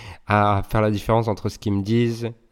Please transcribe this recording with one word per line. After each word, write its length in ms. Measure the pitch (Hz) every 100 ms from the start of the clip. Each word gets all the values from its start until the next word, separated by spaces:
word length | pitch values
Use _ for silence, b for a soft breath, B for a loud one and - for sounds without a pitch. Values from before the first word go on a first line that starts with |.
| 101 B -
à 360 | 104 104 98 -
faire 140 | 110
la 80 | 107
différence 360 | 104 - 113 113
entre 220 | 98 107
ce 100 | -
qu'ils 140 | 107
me 80 | 98
disent 520 | 98 117 117 117 113 - _